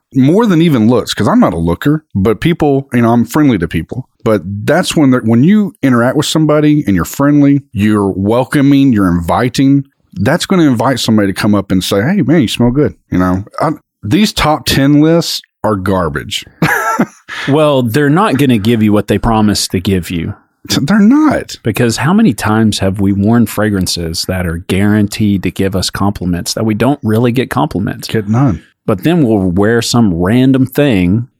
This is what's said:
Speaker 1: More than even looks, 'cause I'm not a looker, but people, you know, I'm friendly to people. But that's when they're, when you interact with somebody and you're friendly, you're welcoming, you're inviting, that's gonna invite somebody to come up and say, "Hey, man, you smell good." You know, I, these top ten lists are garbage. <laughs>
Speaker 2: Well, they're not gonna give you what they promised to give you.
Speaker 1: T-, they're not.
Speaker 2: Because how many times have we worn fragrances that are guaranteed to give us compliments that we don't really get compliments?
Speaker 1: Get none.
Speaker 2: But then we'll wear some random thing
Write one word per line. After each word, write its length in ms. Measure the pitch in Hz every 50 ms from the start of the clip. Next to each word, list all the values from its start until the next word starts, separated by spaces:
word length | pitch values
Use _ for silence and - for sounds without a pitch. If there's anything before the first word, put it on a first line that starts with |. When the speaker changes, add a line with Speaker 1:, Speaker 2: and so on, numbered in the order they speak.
| _ _ -
Speaker 1:
More 320 | 135 127 139 170 208 240
than 160 | 214 180 156
even 260 | 170 175 143 117 107 113
looks, 260 | 127 110 - - -
'cause 140 | - 101 123
I'm 120 | 190 254
not 140 | 220 131 82
a 40 | 82
looker, 480 | 82 85 85 - - 143 151 156 - _ _
but 260 | 101 95 113 107 -
people, 460 | - 165 170 - 165 147 139 135 135 - -
you 80 | 123
know, 80 | 117 117
I'm 140 | 117 120 113
friendly 320 | 117 - 156 151 139 120 92
to 100 | 85 80
people. 400 | - 82 80 - - 127 - - _ _ _
But 180 | 113 110 101 76 95 101 104 107
that's 300 | 123 143 175 185 - -
when 160 | 175 147 131
they're, 100 | 127 127
when 220 | 110 110 117 117 135
you 300 | 180 208 214 202 185 - _
interact 340 | - 139 123 117 117 127 123 143
with 80 | 143
somebody 580 | - - 160 156 151 151 151 151 151 147 151 -
and 100 | - 98
you're 100 | 90 80
friendly, 580 | - - - 139 143 147 147 143 139 143 139 - _
you're 400 | - 101 104 107 107 104 101 98
welcoming, 800 | 90 92 98 101 113 120 131 - - 147 135 139 139 139 139 135 120
you're 160 | 104 98 90
inviting, 720 | 85 87 85 85 87 98 120 127 - - 139 135 139 139 139 - _ _ _ _ - 90
that's 240 | 98 120 151 180 -
gonna 180 | - 196 180 160 143
invite 300 | 127 110 113 120 135 117
somebody 280 | - - 110 107 101 98
to 60 | 95
come 220 | - - 107 101
up 160 | 101 95 -
and 120 | 98 92 90
say, 180 | - 107 101
"Hey, 200 | 104 147 196 208
man, 200 | 135 - 156 175
you 60 | 120 101
smell 240 | - - 117 120
good." 240 | 120 147 147 104 85 - _ _
You 60 | 101 92
know, 240 | 92 92 90 95 107 - _ -
I, 120 | - 160 147 - _ _ _ _ -
these 280 | 104 123 180 214 208 -
top 320 | - - 151 156 143 -
ten 360 | - - 143 135 139 147 143
lists 400 | 151 160 165 170 160 - - - - _ _ _ -
are 120 | 107 107
garbage. 720 | 98 92 101 95 92 87 80 71 69 60 - - - - - _ _
<laughs> 140 | - - - - - 679 453 - - - - _ _ - - - - -
Speaker 2:
Well, 360 | 135 156 156 151 143 131 123
they're 260 | 117 107 147 147 143
not 280 | 147 175 - 120 - 127
gonna 200 | 143 135 123 107
give 260 | 95 117 120 110 107
you 80 | 107
what 160 | 101 104 101 -
they 100 | 107 98
promised 540 | - 117 113 110 107 104 98 98 - -
to 80 | - 95
give 320 | 90 98 95 92 85 -
you. 220 | 92 82 85 95 104 - _ _ _ _ _ -
Speaker 1:
T-, 100 | - -
they're 180 | - 147 202 220
not. 560 | 202 214 269 302 311 294 202 - - - - - -
Speaker 2:
Because 340 | 120 101 - 127 117 113 -
how 160 | 117 151 185
many 200 | 214 233 180 110
times 460 | - - 110 107 110 113 107 98 -
have 200 | 95 95 92 104
we 140 | 98 98 101
worn 320 | 98 98 107 117 120 113
fragrances 800 | - - - 107 107 101 95 90 - - 85 87 82 82 - - -
that 180 | 92 92 90
are 120 | 85 82 85
guaranteed 840 | 92 - 95 92 101 104 104 107 104 101 - - 107 101 101 95 -
to 80 | 92
give 240 | - - 98 98 104
us 140 | 90 90 -
compliments 640 | - - 98 101 104 - 90 90 87 85 87 - -
that 100 | - 110
we 80 | 113 110
don't 260 | 104 113 127 147 - -
really 280 | 107 107 113 123 123
get 180 | 117 131 120 -
compliments? 580 | - 123 147 - - 90 101 98 95 107 - -
Speaker 1:
Get 200 | - 113 104 104
none. 360 | 110 120 143 131 87 78 - _ _ _ _
Speaker 2:
But 180 | - 110 90 -
then 200 | 151 175 175 143
we'll 240 | 110 110 104 92 92
wear 300 | 85 95 101 107 117 117
some 320 | 110 - - 120 117 101 85
random 520 | 82 87 90 113 127 131 139 131 131 131
thing 640 | - - - 147 147 113 92 90 87 98 113 120 - _ _